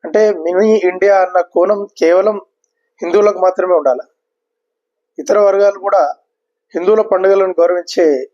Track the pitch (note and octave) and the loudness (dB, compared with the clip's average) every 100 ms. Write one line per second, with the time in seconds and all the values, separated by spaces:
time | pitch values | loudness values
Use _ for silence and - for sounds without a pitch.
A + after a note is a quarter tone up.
0 | E3+ F#3+ G#3+ F#3 E3 F3+ A3 A3 F3+ F#3 | -4 0 0 0 -4 0 2 2 0 0
1 | G3 G3 F#3 F3+ F3 E3+ F#3 G3+ G3+ - | 0 2 2 -2 -2 -2 0 -2 -6 -2
2 | D#3+ F3+ G3+ G#3 - _ _ _ _ _ | 0 2 0 -4 -12 _ _ _ _ _
3 | E3+ G3 G#3 F#3 F#3 F#3 F#3 F3 C#3 B2 | -2 0 0 2 -2 0 0 0 0 -2
4 | - _ _ _ _ _ _ _ _ _ | -6 _ _ _ _ _ _ _ _ _
5 | _ - D3 G#3 G3+ G3 G3+ G3 G3 G3 | _ -18 -2 2 2 2 0 0 -2 0
6 | D3 - _ _ _ _ _ F3+ F3+ G#3+ | 0 -4 _ _ _ _ _ -6 0 0
7 | G#3+ F#3 F#3+ G3 F#3+ F3 E3+ F3+ F3 - | 0 0 2 0 0 0 0 0 -4 0
8 | E3 C3+ C3 | 0 0 -6